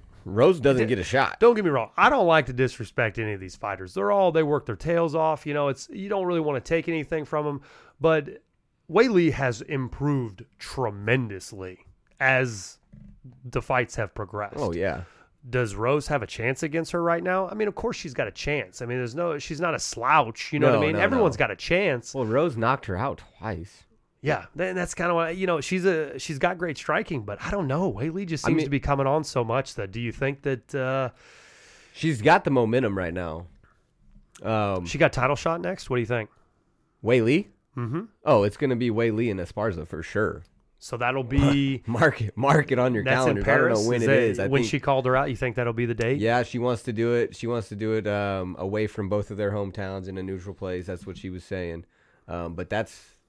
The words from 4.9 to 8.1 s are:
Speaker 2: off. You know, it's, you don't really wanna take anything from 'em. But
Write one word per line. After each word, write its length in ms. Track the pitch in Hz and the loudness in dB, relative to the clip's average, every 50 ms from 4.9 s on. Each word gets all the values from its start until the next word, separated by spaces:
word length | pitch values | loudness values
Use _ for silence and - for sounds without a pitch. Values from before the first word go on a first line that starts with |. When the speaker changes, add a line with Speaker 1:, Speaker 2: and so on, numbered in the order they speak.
| 170 170 170 160 147 | 2 2 2 2 2
Speaker 2:
off. 320 | 160 160 160 156 143 - | 2 2 2 0 -2 -4
You 80 | 151 143 | -4 -2
know, 140 | 147 143 | 0 0
it's, 200 | 139 131 - - - | 0 0 -4 -8 -14
you 180 | - 196 190 202 | -10 -10 -6 -4
don't 160 | 208 196 185 | -2 -2 0
really 140 | 180 175 165 | 0 0 0
wanna 220 | 156 147 139 120 | 0 0 -2 -2
take 260 | - - 165 165 156 170 | -2 0 0 0 0 0
anything 360 | 165 156 139 - 170 156 147 | -2 -2 -2 -2 -4 -4 -4
from 200 | - 160 151 147 | -2 -2 -2 -2
'em. 140 | 147 143 139 - - - - - - _ - | -2 -4 -6 -8 -14 -20 -20 -20 -20 _ 0
But 400 | 135 160 | 2 4